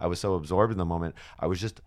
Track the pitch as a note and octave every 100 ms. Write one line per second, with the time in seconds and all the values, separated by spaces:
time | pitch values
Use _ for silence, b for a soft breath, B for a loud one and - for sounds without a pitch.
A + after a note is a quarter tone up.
0 | F2 E2+ G#2 F#2 D2+ F#2 A2+ G#2 E2+ E2
1 | E2+ - B B D#2+ F2+ A2 -